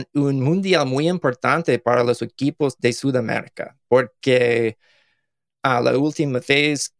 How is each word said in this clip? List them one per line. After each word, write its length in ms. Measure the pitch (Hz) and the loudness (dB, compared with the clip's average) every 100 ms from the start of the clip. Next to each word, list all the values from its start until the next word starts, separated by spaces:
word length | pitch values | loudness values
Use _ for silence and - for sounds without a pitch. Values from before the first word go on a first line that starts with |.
| - | -4
un 260 | 143 139 135 | -2 0 0
mundial 440 | 131 180 190 165 135 | 0 0 0 0 0
muy 240 | 131 160 | 0 -2
importante 720 | 180 139 123 123 151 165 120 | 0 -2 -2 -2 0 0 0
para 220 | 117 123 | 2 0
los 200 | 120 117 | 0 -2
equipos 560 | 117 - 139 - 143 - | -6 -4 -4 -2 -4 -2
de 140 | 123 | -4
Sudamérica, 840 | 120 139 127 110 113 - - - _ - | -2 -2 -2 -2 -6 -6 -14 -14 _ 0
porque, 880 | 127 127 _ 135 127 120 117 113 - _ _ _ _ _ _ _ _ | 2 2 _ 2 2 2 0 -2 -6 _ _ _ _ _ _ _ _
ah, 180 | 135 123 | -2 0
la 160 | 123 127 | 2 0
última 420 | 151 147 147 123 - | 0 -2 -2 -2 0
vez 480 | 139 147 143 - | 2 2 -2 -6